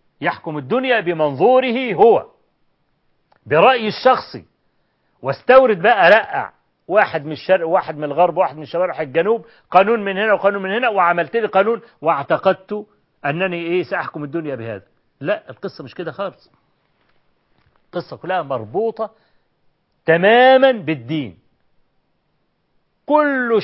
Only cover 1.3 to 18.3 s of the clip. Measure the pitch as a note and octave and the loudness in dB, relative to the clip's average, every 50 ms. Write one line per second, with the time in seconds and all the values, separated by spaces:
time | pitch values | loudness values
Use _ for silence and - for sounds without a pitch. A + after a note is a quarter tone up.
1.3 | C3+ B2+ F3 A#3+ B3+ C4 C4 B3+ A3+ C4 C4 A#3+ F3+ D3 G#3 A#3 F#3+ - - - | 0 2 4 4 4 4 2 0 -2 -4 -4 -2 2 4 6 6 6 4 0 -6
2.3 | _ _ _ _ _ _ _ _ _ _ _ _ _ _ _ _ _ _ _ _ | _ _ _ _ _ _ _ _ _ _ _ _ _ _ _ _ _ _ _ _
3.3 | _ _ - - C#3+ D#3 F#3+ C4 C4 A#3+ A3 G#3+ - - - C4 B3+ - - - | _ _ -6 -2 2 4 4 4 4 2 0 -4 -4 0 2 2 2 2 -2 -10
4.3 | - - - _ _ _ _ _ _ _ _ _ _ _ _ _ _ _ - C3 | -16 -18 -18 _ _ _ _ _ _ _ _ _ _ _ _ _ _ _ -6 -6
5.3 | C3+ - _ - B3+ C4 C4 A3+ G#3 E3+ E3+ A#3+ A#3 G3+ F3 F3 G#3 A3+ G3 - | -6 -2 _ 4 6 6 6 4 2 2 2 2 4 4 4 6 4 4 2 0
6.3 | - C3+ G#2 - - _ _ _ _ _ _ - F3 G#3+ F3+ - D#3+ D#3+ C#3+ D#3 | -6 -8 -8 -8 -12 _ _ _ _ _ _ -2 0 0 0 0 -2 -8 -8 -10
7.3 | D3+ - - - F#3+ F3+ E3 E3 F3 F3+ C#3+ D#3 D#3 D3 D3+ C#3+ C#3 D#3 F3 - | -12 -6 -2 0 0 0 0 0 -2 -2 -2 -4 -8 -8 -8 -4 0 2 2 2
8.3 | D3 F3+ F#3 C#3 C#3 D#3 D3+ - - E3+ F#3 F3 C3+ C#3 D#3+ C3+ B2+ D#3+ F3 G#3 | 2 0 -2 -4 -4 -10 -12 -8 -4 -4 -4 -4 -4 -6 -8 -4 -2 -2 0 0
9.3 | A#3 A3 E3+ _ _ _ _ - - F3+ G3 G#3 A#3 A3 G3+ G3 F#3+ F#3+ G#3+ A3 | -2 -4 -4 _ _ _ _ 0 2 2 4 2 0 -2 -2 -4 -4 -2 0 0
10.3 | G3+ E3 F3 G3+ G3+ G3+ F#3+ F#3+ G3 A#3+ B3+ A#3 G#3 F#3+ F3 E3+ F3 F3 E3 C#3 | 0 0 0 0 -2 -2 -4 -6 -4 -2 -2 -2 0 0 0 0 0 0 -2 -4
11.3 | - A#3 A3 - - F#3+ G3+ A3 A#3 G#3+ - - _ _ D3 D#3+ D#3 C#3 C#3 - | -4 -4 -2 0 0 0 2 0 -2 -6 -8 -14 _ _ -2 -2 -2 -2 -2 -4
12.3 | E3 - - F#3+ F#3 - _ - G#3 G#3+ G#3 _ _ _ _ _ _ _ - C#3+ | -4 -2 0 0 -2 -2 _ -12 -12 -12 -12 _ _ _ _ _ _ _ -8 -6
13.3 | D3+ E3+ F#3+ F#3 F3 E3+ E3+ E3 F3 F3+ E3 - F#3+ F3 D#3 C#3 - D#3+ D3 C#3 | -4 -4 -4 -6 -6 -6 -6 -4 -4 -4 -4 -4 -6 -8 -8 -8 -10 -10 -10 -8
14.3 | C#3+ E3+ D#3 D3 C3+ A#2 A2+ A2+ G#2+ F#2+ - _ _ _ _ _ _ - C3+ D#3 | -8 -8 -8 -8 -10 -10 -10 -10 -12 -12 -14 _ _ _ _ _ _ -10 -6 -6
15.3 | - - - - B2 _ - F#3+ - - D3 A#2 - - F3 D#3+ - - G3+ F3+ | -6 -6 -8 -14 -18 _ -14 -14 -14 -16 -18 -16 -14 -14 -12 -12 -10 -10 -10 -12
16.3 | - _ _ _ _ _ _ _ _ _ _ _ _ _ _ _ _ _ _ _ | -12 _ _ _ _ _ _ _ _ _ _ _ _ _ _ _ _ _ _ _
17.3 | _ _ _ _ _ _ _ _ _ _ _ _ - F3+ - - C3 A2 - E3+ | _ _ _ _ _ _ _ _ _ _ _ _ -10 -10 -10 -12 -14 -14 -8 -6